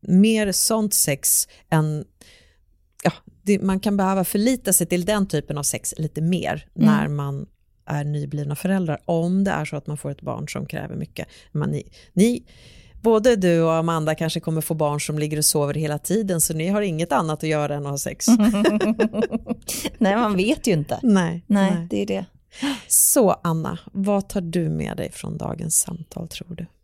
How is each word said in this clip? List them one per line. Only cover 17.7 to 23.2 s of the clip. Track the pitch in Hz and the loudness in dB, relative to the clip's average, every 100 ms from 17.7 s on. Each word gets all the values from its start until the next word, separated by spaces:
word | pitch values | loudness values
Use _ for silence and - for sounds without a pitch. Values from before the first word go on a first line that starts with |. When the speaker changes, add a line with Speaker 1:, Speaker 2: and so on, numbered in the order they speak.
| 147 | -4
Speaker 1:
än | 143 | -4
att | |
ha | 143 | -6
sex. | - - - | -6 -4 2
Speaker 2:
<laughs> | 226 208 202 208 214 277 226 220 202 - 226 - 240 - - - - | 4 4 4 2 2 0 0 0 0 -4 -4 -6 -10 -8 -8 -8 0
Nej, | 196 202 | 2 2
man | 214 196 | 2 2
vet | 202 302 285 | 0 0 2
ju | |
inte. | 170 147 - | 0 0 -2
Speaker 1:
Nej, | 254 196 170 170 - | 4 4 4 -4 0
Speaker 2:
Nej, | 202 196 175 | 2 4 2
Speaker 1:
nej. | 170 | -2
Speaker 2:
det | 202 | -4
är | 202 | -2
det. | 196 185 _ _ - 285 262 - | -4 -6 _ _ -6 -6 -6 0
Speaker 1:
Så | - - - | 2 4 4